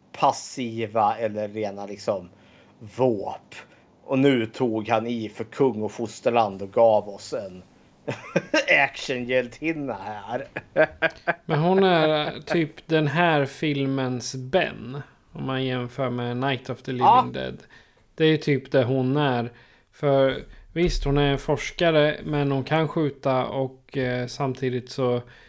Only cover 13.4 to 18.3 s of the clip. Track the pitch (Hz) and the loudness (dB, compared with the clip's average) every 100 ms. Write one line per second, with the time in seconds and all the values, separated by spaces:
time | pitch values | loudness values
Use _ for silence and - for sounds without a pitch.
13.4 | 135 - 156 139 135 135 127 127 - 135 | 0 -2 -2 0 0 0 -2 -4 -6 -8
14.4 | 127 180 156 - 120 139 - _ _ - | -2 0 0 -4 -10 -12 -14 _ _ -10
15.4 | 135 131 131 127 123 - 127 123 120 120 | -4 -2 -2 -2 -4 -4 -4 -2 -4 -2
16.4 | 139 127 - 131 - 127 165 240 - - | -2 -2 -4 -10 -6 2 6 6 4 -2
17.4 | 64 135 - - _ _ _ - 156 | -8 -8 -16 -20 _ _ _ 0 4